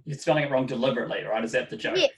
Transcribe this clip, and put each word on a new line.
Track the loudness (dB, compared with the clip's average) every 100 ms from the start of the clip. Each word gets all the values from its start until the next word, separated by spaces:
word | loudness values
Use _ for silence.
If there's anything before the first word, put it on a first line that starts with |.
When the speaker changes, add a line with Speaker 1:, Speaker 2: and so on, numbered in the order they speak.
| -10
Speaker 1:
You're | -6
spelling | 0 2 2
it |
wrong | 0 0
deliberately, | 0 2 0 -2 -4 -2
right? | -2
Is | 0
that | 0 -2
the | -6
joke? | -2 2
Speaker 2:
Yes, | 2